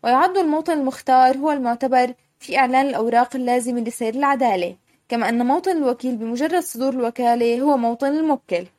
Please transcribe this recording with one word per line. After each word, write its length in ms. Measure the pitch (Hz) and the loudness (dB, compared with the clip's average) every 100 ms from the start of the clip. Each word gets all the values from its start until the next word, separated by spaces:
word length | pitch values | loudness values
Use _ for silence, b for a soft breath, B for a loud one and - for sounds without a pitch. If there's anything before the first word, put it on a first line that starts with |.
ويعد 340 | 233 254 359 381 | 2 2 4 2
الموطن 360 | 339 302 320 | 0 0 -2
المختار 640 | 311 269 262 - 254 254 269 | -2 -2 -6 2 6 6 4
هو 140 | 294 | -2
المعتبر 600 | 285 247 240 269 254 247 247 _ _ | -2 -2 -2 0 2 2 -4 _ _
في 180 | - - | -6 0
إعلان 300 | 254 262 277 | 2 2 2
الأوراق 480 | 247 226 233 254 269 | 0 0 2 2 -2
اللازمة 460 | 247 247 240 240 | 0 0 0 -4
لسير 340 | 226 - 226 233 | -4 -4 -6 -2
العدالة، 600 | 285 277 247 190 175 190 _ _ _ | 0 2 0 0 -4 -8 _ _ _
كما 200 | 233 214 | -4 -2
أن 160 | 233 240 | 0 0
موطن 260 | 294 359 | 0 0
الوكيل 440 | 339 277 247 254 247 | 0 0 -2 -4 -6
بمجرد 480 | 226 240 311 349 | -6 -4 -2 -2
صدور 300 | 320 233 262 | -4 -4 -4
الوكالة 680 | 262 233 233 240 240 233 233 | -2 -4 0 0 2 2 0
هو 160 | 277 277 | 2 2
موطن 300 | 233 233 277 | 0 -2 -2
الموكل. 580 | 294 320 269 _ 175 180 | 0 0 -2 _ -6 -6